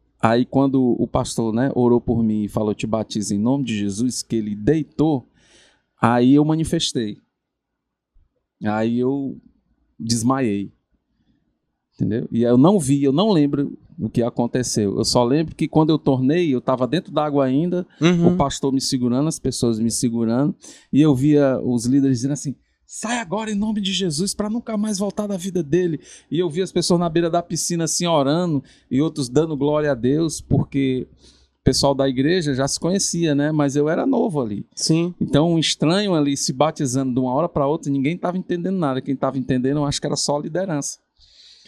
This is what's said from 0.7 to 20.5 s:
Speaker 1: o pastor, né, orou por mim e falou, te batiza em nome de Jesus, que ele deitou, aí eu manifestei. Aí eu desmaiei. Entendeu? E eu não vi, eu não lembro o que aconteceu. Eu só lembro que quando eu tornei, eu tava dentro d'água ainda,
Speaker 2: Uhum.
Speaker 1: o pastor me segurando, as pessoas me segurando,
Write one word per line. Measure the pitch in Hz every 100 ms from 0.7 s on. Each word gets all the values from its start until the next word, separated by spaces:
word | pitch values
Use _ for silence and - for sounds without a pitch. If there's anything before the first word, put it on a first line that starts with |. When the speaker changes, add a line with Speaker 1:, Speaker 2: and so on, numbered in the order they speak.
| 135 127 -
Speaker 1:
o | 113
pastor, | 135 123 - 113
né, | 110 135
orou | - 120 117
por | - 113
mim | 110 107
e | 101
falou, | 117 107
te | 101 110
batiza | 110 104 110 98
em | 101
nome | 113 143
de | 120 107
Jesus, | 101 98 123 -
que | - 113
ele | 107
deitou, | 104 104 156 - - 156 135 - _ _ _ _ _ _ -
aí | 117 123 127
eu | 143
manifestei. | 151 160 160 165 - 131 107 - _ _ _ _ _ _ _ _ _ _ _ _ _ -
Aí | 104 107 113 120
eu | 127 139 139 - - _ _ _ _ -
desmaiei. | 113 117 117 135 123 101 98 _ _ _ _ _ _ _ _ _ _ _ _
Entendeu? | - - 107 -
E | 113
eu | 117 123
não | 156 208
vi, | 131 143
eu | 139
não | 143 220
lembro | 175 143 139 143 - _ -
o | 110
que | 120
aconteceu. | 117 - 120 127 120 117 101 -
Eu |
só | 113 123
lembro | 120 147 151
que | - 160
quando | 156 156
eu | 151
tornei, | - 127 127 165 165
eu | 127
tava | - 127 123
dentro | 151 -
d'água | 147 151 143
ainda, | 131 135 175 175 180 -
Speaker 2:
Uhum. | 160 175 175
Speaker 1:
o | 180
pastor | 139 - 139
me | 131
segurando, | - 131 123 123 156
as | -
pessoas | 135 - 120 110
me | 113
segurando, | 110 120 117 113 120 147